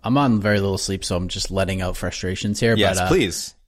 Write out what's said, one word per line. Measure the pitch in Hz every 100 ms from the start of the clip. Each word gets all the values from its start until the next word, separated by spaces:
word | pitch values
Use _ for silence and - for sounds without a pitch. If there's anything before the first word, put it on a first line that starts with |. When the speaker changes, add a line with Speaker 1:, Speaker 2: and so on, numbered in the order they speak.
Speaker 1:
I'm | 110 135
on | 139 110
very | 104 104
little | 98 95
sleep, | - 95 -
so | 90
I'm | 87
just | 95 -
letting | 95 95 95
out | 92 -
frustrations | 92 - 92 95 107 101
here. | 117 110
Speaker 2:
Yes, | 98 92
Speaker 1:
But, | 90
uh, |
Speaker 2:
please. | 90 101 - - -